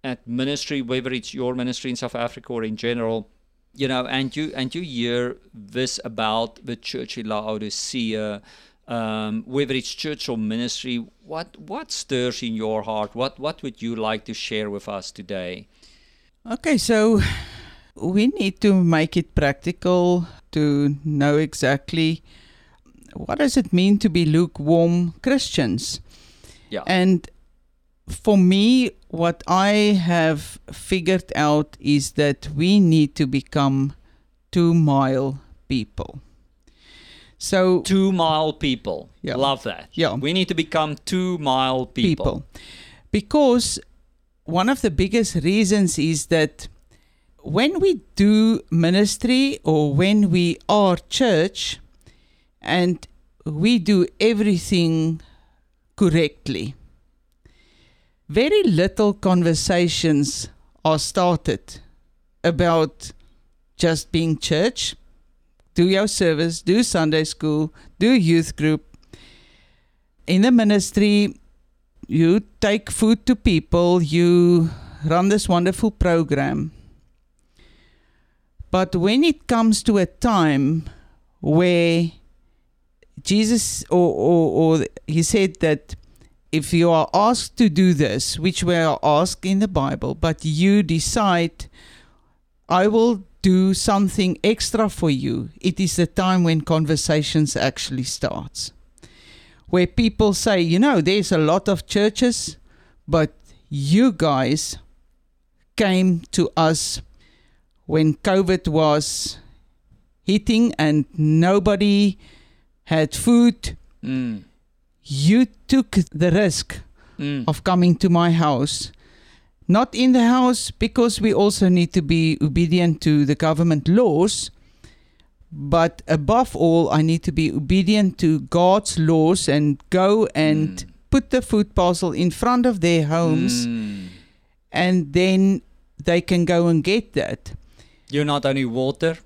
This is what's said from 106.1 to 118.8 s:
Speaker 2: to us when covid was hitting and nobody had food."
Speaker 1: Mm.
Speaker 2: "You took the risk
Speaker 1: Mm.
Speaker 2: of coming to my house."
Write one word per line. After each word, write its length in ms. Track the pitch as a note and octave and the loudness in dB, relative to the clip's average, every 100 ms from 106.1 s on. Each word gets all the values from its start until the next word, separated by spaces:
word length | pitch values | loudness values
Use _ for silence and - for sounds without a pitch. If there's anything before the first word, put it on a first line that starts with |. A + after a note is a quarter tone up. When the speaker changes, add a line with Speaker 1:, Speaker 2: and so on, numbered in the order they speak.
| F3 - | 0 -4
Speaker 2:
to 180 | - F3 - | -2 -2 2
us 460 | D#3+ D#3+ - - - - _ _ _ _ _ _ - | 0 0 -4 -8 -14 -20 _ _ _ _ _ _ -4
when 280 | D#3 D#3 | 2 2
covid 540 | D3 - F#3+ F#3 F#3 F3 | 0 0 0 2 0 0
was 680 | D#3 D#3 D3 D3 - - - - - _ _ _ _ _ _ | 0 2 2 -2 -8 -10 -12 -20 -20 _ _ _ _ _ _
hitting 500 | - G#3 G#3 A3 A#3 - | -2 -2 2 2 2 2
and 280 | D#3 D3+ C#3 - | 0 2 -2 -2
nobody 1040 | D3+ D#3+ E3+ G3+ F#3 G3+ G#3 G3+ G#3 F#3+ - - _ _ _ _ | 2 4 4 4 2 2 2 4 2 0 -16 -20 _ _ _ _
had 300 | - D#3+ D#3 | -4 0 0
food." 640 | - - A#3+ A#3+ - - - - _ | -2 2 4 4 0 -10 -12 -18 _
Speaker 1:
Mm. 400 | - C3 B2 G#2+ - _ _ _ _ _ | -6 -6 -4 -8 -12 _ _ _ _ _
Speaker 2:
"You 420 | - C#3 D3+ A3 B3+ _ - | -10 0 2 4 2 _ 0
took 240 | C4+ - - E3 | 0 2 0 -2
the 180 | D3+ F3 | 0 2
risk 480 | E3+ G3+ - - - - _ _ - | 2 2 -2 -8 -14 -18 _ _ -10
Speaker 1:
Mm. 260 | C#3+ C#3+ A#2+ | -6 -4 -4
Speaker 2:
of 160 | D3+ | -4
coming 320 | - F3+ F3 E3 | 0 2 2 2
to 120 | F#3+ | 2
my 220 | E3+ E3+ | 2 2
house." 640 | E3 D#3 C3 D3 - | 2 2 0 -2 -6